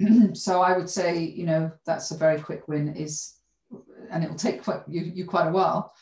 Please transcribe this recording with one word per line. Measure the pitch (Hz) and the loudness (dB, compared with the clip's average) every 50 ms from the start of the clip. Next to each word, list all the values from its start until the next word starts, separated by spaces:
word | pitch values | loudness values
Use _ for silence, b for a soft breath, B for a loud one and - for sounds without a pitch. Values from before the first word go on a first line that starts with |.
| 190 214 220 | 4 6 8
<clears throat> | 247 214 185 165 | 8 8 6 4
so | - - 196 185 180 | -2 -2 0 2 4
I | 180 185 185 185 | 4 4 4 2
would | 170 175 | 0 -2
say, | - 202 180 175 170 170 | -4 0 0 0 0 0
you | 165 160 - - 175 165 | -2 -4 -6 -6 -2 0
know, | 160 160 160 160 - - _ | 0 0 0 -2 -6 -10 _
that's | - 165 156 - - | -4 -4 -4 -4 -8
a | 165 156 | -6 0
very | 160 160 156 151 | 2 2 2 2
quick | 151 - 165 - - - | -2 -8 -10 -10 -8 -4
win | 151 147 147 151 151 | -2 -2 -2 -2 -4
is, | - 151 151 - - - - - _ _ _ _ _ _ _ - - - - - - - - | -6 -8 -8 -8 -10 -10 -12 -16 _ _ _ _ _ _ _ -20 -20 -20 -20 -20 -20 -16 -8
and | - 165 165 | -4 -4 -4
it | 160 | -4
will | 160 - | -4 -2
take | - 240 - - - | -2 -2 -2 -2 -4
quite, | - 160 139 - - | -4 -4 -4 -6 -6
you, | 160 165 | -6 -6
you | 165 165 175 185 175 | -4 -4 -6 -8 -8
quite | - - 180 160 160 | -2 0 0 2 2
a | |
while | 165 190 185 - - - - B B B | 2 2 2 2 2 0 -4 B B B